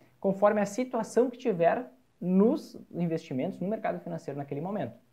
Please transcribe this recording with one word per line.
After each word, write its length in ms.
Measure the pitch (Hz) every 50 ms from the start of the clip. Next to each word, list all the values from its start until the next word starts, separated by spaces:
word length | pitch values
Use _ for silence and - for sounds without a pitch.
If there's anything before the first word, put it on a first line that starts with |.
| _ _ _ _
Conforme 420 | - 196 185 190 208 208 208 214
a 40 | 202
situação 680 | 202 - - 254 254 - 233 220 - - 226 254 269
que 60 | - -
tiver 540 | - 247 196 170 165 170 - 240 254 - - _ _ _ _ _
nos 580 | - 180 185 190 202 233 302 311 - - - - - _
investimentos, 680 | - 170 175 165 160 165 - - 143 127 143 185 190 -
no 80 | 180 190
mercado 320 | 220 214 - - 175 175
financeiro 380 | - 175 170 156 - - 139 143
naquele 240 | 139 - 143 139
momento. 380 | 160 185 208 202 143 113 - - _ _